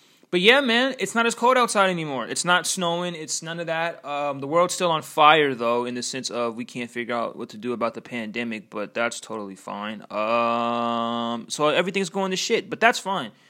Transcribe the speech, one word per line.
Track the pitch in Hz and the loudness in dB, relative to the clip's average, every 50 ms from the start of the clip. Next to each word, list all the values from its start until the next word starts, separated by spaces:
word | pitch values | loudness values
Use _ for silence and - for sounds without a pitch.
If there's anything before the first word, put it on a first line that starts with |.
| _ _ _ _ _ - - | _ _ _ _ _ -4 0
but | 180 180 | 2 6
yeah, | 208 247 285 | 6 6 6
man, | 285 247 226 233 254 269 247 - | 6 4 2 2 2 0 -2 -4
it's | 196 185 - | -6 -4 0
not | 233 233 | 0 0
as | 233 226 | 0 0
cold | - - 247 262 | 2 2 4 4
outside | 254 240 - - 214 196 190 | 4 4 2 4 4 4 4
anymore. | 185 170 156 151 139 127 113 | 2 0 -4 -4 -4 -6 -4
It's | 98 135 - - | -4 -4 -2 2
not | 170 180 180 160 | 2 2 2 2
snowing. | - - 190 180 170 170 175 180 180 170 | 0 -2 -2 0 0 0 -2 -2 -4 -6
It's | 156 156 143 - - 165 | -8 -8 -8 -8 -8 -8
none | 160 165 170 | -8 -8 -8
of | 170 160 | -4 -4
that. | 165 160 165 170 165 - - | -2 -2 -2 -4 -4 -6 -8
Um, | 139 143 143 143 147 139 139 | -6 -4 -2 -2 -2 -4 -4
the | 135 | -4
world's | 139 156 170 175 175 - | 0 2 2 2 2 2
still | - 185 175 | 0 0 0
on | 165 151 | 0 0
fire, | 143 - - - 151 147 156 160 151 143 131 | -2 -2 4 8 8 10 10 8 6 2 2
though, | 113 120 117 120 120 123 | 0 0 0 2 0 0
in | 123 123 | -2 -4
the | 123 120 | -6 -6
sense | - - 131 120 - | -6 -6 -6 -6 -6
of | - 120 120 117 113 | -4 -2 -2 -2 -2
we | 113 123 | -6 -10
can't | 117 - 131 120 120 | -10 -8 -10 -10 -8
figure | - 120 120 107 120 | -6 -8 -6 -4 -2
out | 120 117 - - | -2 -2 -4 -6
what | - 113 117 | -8 -12 -12
to | - | -12
do | 107 104 123 123 | -8 -6 -6 -4
about | 110 117 113 113 | -2 -2 -2 -4
the | 117 - | -4 -12
pandemic, | - 123 120 110 107 98 117 120 117 113 110 92 - | -10 -8 -8 -8 -6 -6 -6 -6 -6 -6 -8 -10 -10
but | - 104 104 95 - | -8 -8 -8 -6 -2
that's | 113 117 117 117 - | -2 -2 -2 -2 -6
totally | - - 110 110 104 98 95 | -12 -10 -10 -8 -8 -10 -12
fine. | 92 - - 101 101 104 107 110 104 - - | -14 -12 -10 -8 -8 -8 -8 -10 -10 -12 -8
Um, | 101 104 107 110 117 117 117 117 117 117 117 117 117 120 117 117 117 117 117 117 117 117 117 117 117 117 - - | -4 -2 0 2 2 2 4 2 2 2 0 0 0 0 0 0 0 0 0 -2 -2 -2 -4 -4 -4 -6 -8 -8
so | - - 147 151 | -4 0 0 2
everything's | 147 147 180 185 180 196 196 165 | 4 2 2 2 0 -2 -4 -4
going | - 196 190 190 185 | -2 -4 -2 -2 -2
to | |
shit, | 180 - - 233 214 202 185 | -2 -2 0 0 -2 -2 -4
but | 240 240 | -2 4
that's | 220 226 - - | 4 4 4 2
fine. | - 190 196 180 135 107 - _ _ _ | -2 -4 -4 -4 -4 -6 -10 _ _ _